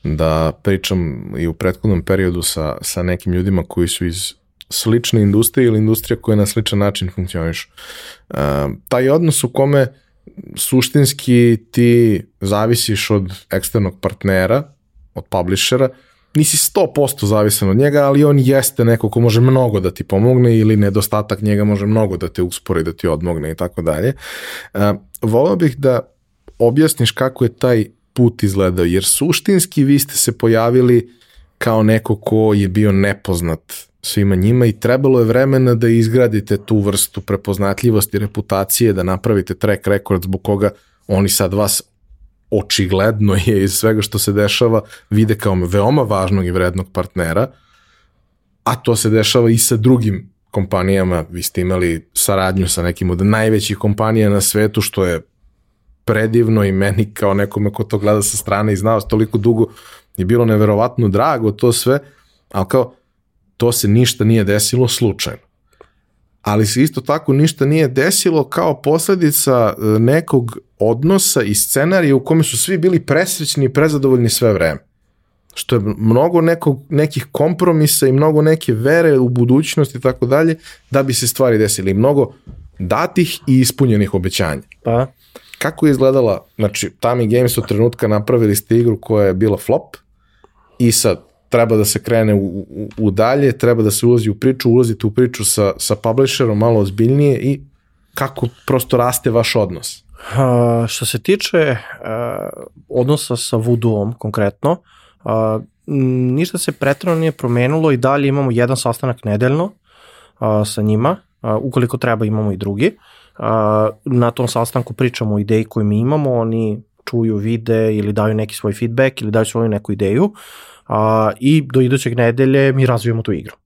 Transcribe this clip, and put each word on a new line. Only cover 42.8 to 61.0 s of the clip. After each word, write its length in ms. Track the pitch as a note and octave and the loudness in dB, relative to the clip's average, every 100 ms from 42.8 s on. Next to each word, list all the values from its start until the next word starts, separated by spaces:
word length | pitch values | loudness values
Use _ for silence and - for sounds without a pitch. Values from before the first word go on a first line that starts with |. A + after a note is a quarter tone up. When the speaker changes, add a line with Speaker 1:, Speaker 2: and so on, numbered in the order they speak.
| F#2+ F#2+ G#2+ G#2+ G#2 F#2+ | 0 2 0 2 0 2
Speaker 1:
je 280 | F2+ G#2 | 0 2
iz 100 | G2 | 0
svega 280 | - A2 G#2+ | 0 0 0
što 160 | G2+ G#2 | -2 -4
se 140 | - | -2
dešava, 480 | G2+ G#2 - A#2 A2+ - - _ | 0 0 2 2 0 -4 -20 _
vide 240 | G#2+ G#2+ | 2 2
kao 200 | G#2+ G#2 F#2 | 0 0 -2
veoma 460 | F2 G2+ G#2 D3 | 0 0 2 0
važnog 440 | A2 G2+ F#2 G2 F2+ | 0 -2 0 0 0
i 40 | |
vrednog 360 | F2+ F2+ F2+ F#2+ | 0 -2 -2 -6
partnera, 580 | - F2+ F#2 E2 E2+ C3 _ _ _ _ _ _ _ _ _ _ _ | -8 -6 -4 -2 -2 -4 _ _ _ _ _ _ _ _ _ _ _
a 120 | - B2 | -6 -4
to 200 | - A2+ | -2 0
se 140 | A2 | 2
dešava 400 | A2 G2+ B2+ A#2 | 2 2 2 2
i 80 | A2 | 2
sa 180 | - A#2 | 0 2
drugim 540 | A#2 B2 G#2+ F#2 - _ _ | 2 2 0 -4 -8 _ _
kompanijama. 760 | - F#2+ F#2+ F#2+ G2 F#2 F2 D#2+ | -6 -2 -2 0 0 0 -2 -4
Vi 120 | F2 | -10
ste 180 | - - | -6 -4
imali 480 | F2+ F#2 F2+ E2 _ | -2 0 -2 -4 _
saradnju 540 | - - G2 F#2+ F#2+ F2 | -6 -2 0 0 0 -2
sa 140 | - | -2
nekim 280 | F2 F2 F#2 | -4 -2 -4
od 160 | F2+ G2+ | 0 2
najvećih 500 | A2 A2 A2 G#2 G2+ | 2 2 0 -2 -2
kompanija 500 | A2 G2+ A2 A2+ G#2 | -2 0 0 2 2
na 100 | G2+ | 2
svetu, 400 | F#2+ G#2+ G#2+ G#2+ | 0 0 0 0
što 240 | - - | -4 -2
je 160 | F#2 E2 - _ _ _ _ _ _ _ | -2 -2 -8 _ _ _ _ _ _ _
predivno 600 | - G#2+ A2 A#2 A2 A2+ | -4 -2 2 2 2 2
i 80 | G2+ | 2
meni 380 | F#2+ G2 F#2 G#2 | 2 0 0 -4
kao 200 | G#2+ G#2 | -2 0
nekome 380 | G2 G2+ G#2 G#2 | 0 -2 -2 -4
ko 120 | - | -4
to 140 | G#2+ G2+ | -4 -2
gleda 240 | G#2 G#2 | 0 0
sa 140 | G2+ - | 0 -6
strane 360 | - G2+ G#2+ | -4 -2 0
i 40 | G2 | 0
znao 240 | G#2+ A2+ | 0 0
toliko 380 | - A2 G#2+ A#2 | 0 -2 0 0
dugo 280 | A2+ A2+ A2+ - - - _ - | 0 2 0 -4 -20 -20 _ -6
je 80 | |
bilo 200 | F#2 A#2+ | 0 2
neverovatno 640 | A#2 G#2+ G#2+ G#2 A#2+ - | 2 2 2 2 0 0